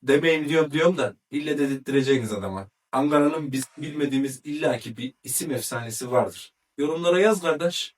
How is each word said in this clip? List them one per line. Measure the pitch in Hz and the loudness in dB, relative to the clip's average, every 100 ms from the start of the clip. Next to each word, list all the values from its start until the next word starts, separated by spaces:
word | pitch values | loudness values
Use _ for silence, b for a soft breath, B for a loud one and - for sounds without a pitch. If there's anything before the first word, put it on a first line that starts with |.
demeyin | 127 143 160 160 147 | 4 4 6 2 2
diyorum | 160 156 | 2 2
diyorum | 147 165 180 | 2 0 0
da | 127 - _ | -2 -4 _
ille | 143 151 143 | -6 -4 0
dedirttireceksiniz | 139 135 - 139 135 135 113 | 0 -2 0 0 4 2 0
adama. | 104 95 95 98 _ _ | -4 -6 -8 -12 _ _
Ankara'nın | 127 147 147 147 160 147 | -2 2 4 4 0 -4
biz | 131 127 - | -4 -6 -8
bilmediğimiz | 151 147 143 135 135 131 | -10 -4 -2 0 -2 -6
illaki | - 147 156 117 117 113 | -10 -4 -2 -2 -6 -12
bir | 127 - | -12 -12
isim | - 127 160 | -8 -6 -4
efsanesi | 123 - 120 113 113 123 | -4 -4 -8 -8 -8 0
vardır. | 123 98 - - _ _ - | 0 0 -4 -20 _ _ -4
Yorumlara | 147 160 170 175 | -2 0 2 4
yaz | 208 208 | 4 4
kardeş. | 170 151 170 170 - | 0 0 0 -2 -8